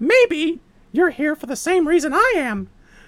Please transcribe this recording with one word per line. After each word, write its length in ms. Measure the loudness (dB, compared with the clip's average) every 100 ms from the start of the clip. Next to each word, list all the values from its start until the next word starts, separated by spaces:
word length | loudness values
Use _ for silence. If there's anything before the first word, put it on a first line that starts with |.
Maybe 580 | 2 4 4 0 -4 -4 _ _ _
you're 200 | 0 0
here 260 | 0 -4 -4
for 100 | -8
the 80 |
same 320 | -6 -2 0 2
reason 260 | 0 0
I 200 | 0 0
am. 340 | 0 -4 -6 -10 _ _ -20